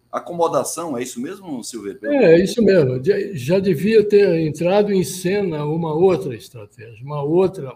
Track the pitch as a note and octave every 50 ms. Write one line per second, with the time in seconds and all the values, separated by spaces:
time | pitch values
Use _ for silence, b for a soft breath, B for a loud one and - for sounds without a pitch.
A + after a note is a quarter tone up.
0 | _ - - B2 - - F3 E3+ E3 D#3+ D#3+ C3+ A#2 - - D#3+ E3+ E3 C3 A#2+
1 | B2+ B2+ - A#2+ B2+ D#3+ G3 G3+ F#3+ B2+ C3+ A#2 G#2 - - A2 G2+ G2+ - -
2 | - C#4+ D4 C4+ A3 E3 E3 E3+ G3 - - A#3+ G#3+ G3 F#3+ F3 C#3+ B2+ B2+ B2+
3 | C3 F3+ G3+ G3 G#3 A#3+ G3+ C3+ A#2 C#3 F3+ G3 F#3+ G3 E3+ C3+ E3+ G#3+ A3 G#3+
4 | G#3 G#3 G#3 G3+ G3+ F#3 E3+ E3 D#3+ D3+ - - E3 F3 G3 G#3 G3+ G3 G3 F#3
5 | D#3+ - - - - F3 G3 G#3 G3 F3+ D#3 D3 D3 D3 D#3 E3+ E3 D#3 D3+ D#3+
6 | F#3 F#3+ F3 D3+ - C#3+ A#2 G#2 - - - A#2 G#2+ G#2 _ - A2 A#2 A2+ G#2
7 | B2+ C#3+ D3 D3 C#3+ D3 D#3+ F3+ F#3+ F3 - D#3+ C#3 C3 A#2